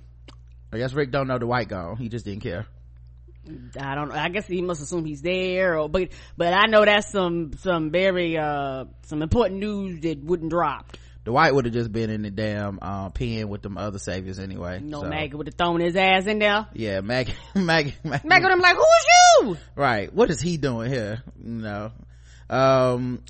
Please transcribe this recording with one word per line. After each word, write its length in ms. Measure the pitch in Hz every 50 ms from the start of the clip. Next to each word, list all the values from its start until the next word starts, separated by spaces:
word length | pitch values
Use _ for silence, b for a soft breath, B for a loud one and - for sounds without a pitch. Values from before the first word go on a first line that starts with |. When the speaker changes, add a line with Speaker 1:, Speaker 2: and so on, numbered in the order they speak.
| - - - - - - - - - - - - - - -
Speaker 1:
I 60 | 110
guess 160 | 123 131 127
Rick 160 | 151 147 127
don't 160 | 120 139 135
know 120 | 131 127 123
the 80 | 117 117
white 200 | 123 123 110 -
gone. 280 | 107 92 85 85 101
He 120 | 113 127 110
just 160 | 113 120 107
didn't 180 | 107 98 104 -
care. 220 | 98 87 92 104 - - - - - - - - - - - - - - - - - - 123 123 120 - 135
Speaker 2:
I 140 | 135 139 139
don't, 180 | 147 147 143 113
I 160 | - 151 175
guess 180 | 175 208 196
he 140 | - 180 185
must 220 | 175 180 175 151 147
assume 240 | - 180 175 160
he's 160 | 156 151 139 139
there, 560 | 175 185 185 185 185 180 185 190 185 165 156
or, 100 | 151 151
but, 220 | 156 190 185 - B B B B B
but 160 | - 165 170 180
I 140 | 196 208
know 180 | 226 220 214 214
that's 260 | 208 208 208 208 -
some, 440 | - 196 185 175 170 170 170 143 127
some 360 | 143 - 190 175 165 156 156
very, 460 | 151 180 190 196 180 180 175 170 165
uh, 480 | 160 151 151 147 143 139 139 131 131 131 - - - -
some 160 | - 160 151 156
important 360 | 160 - 240 233 185 190 196
news 420 | 202 214 208 202 196 190 175 156 147
that 200 | 165 156 143 139
wouldn't 280 | 156 180 175 160 160
drop. 440 | 160 175 165 147 131 117 - - B B B B B B -
Speaker 1:
The 80 | 107 117
white 220 | 139 160 156 135
would 100 | 139 123
have 80 | 117 113
just 180 | 120 117 113
been 200 | 101 113 113 107
in 100 | 110 107 107
the 80 | 107
damn, 480 | 98 98 107 107 104 104 104 101 98 90 -
uh, 260 | 90 101 98 95 92
pen 400 | - - 127 120 113 110 110 101
with 140 | 101 104 -
them 160 | 101 98 87
other 200 | 98 107 95 98
saviors 400 | - - 92 95 92 92 92 92
anyway, 420 | 95 95 95 95 90 87 90 92 95
Speaker 2:
No, 180 | 101 101 -
Speaker 1:
so. 80 | 95 90
Speaker 2:
Maggie 260 | - 156 156 143 135
would 120 | 147 151
have 80 | 147 -
thrown 260 | - 180 175 170 170
his 160 | 170 175 170
ass 300 | 190 190 190 190 190 185
in 140 | 208 214 214
there. 260 | 214 208 202 214 214 - -
Speaker 1:
Yeah, 260 | - 110 104 98 95
Maggie, 320 | 95 104 123 127 127 - - - -
<laughs> 100 | - -
Maggie, 400 | 202 185 170 160 160 147 139 123 - -
Maggie. 240 | 160 127 139 - 311
Speaker 2:
Maggie 140 | 359 359 349
would 60 | 381
have 80 | 370 359
been 20 |
like, 160 | 359 359 370
"Who 60 | - -
is 240 | 640 659 679 659 587 698 719 719 719 679 554
you?" 180 | 370 226 175 - - - -
Speaker 1:
Right. 380 | - 143 131 120 104 98 - -
"What 140 | 175 240 240
is 120 | 160 - 143
he 160 | 180 175 156
doing 320 | 139 139 120 113 113 123 139
here?" 300 | 123 107 101 107 117 - - 113 - -
You 200 | 110 117 113 110
know? 300 | 107 104 101 107 110 117 - - b b b b b b b b b
Um, 720 | - 127 135 135 135 131 127 127 123 123 127 123 123 120 - -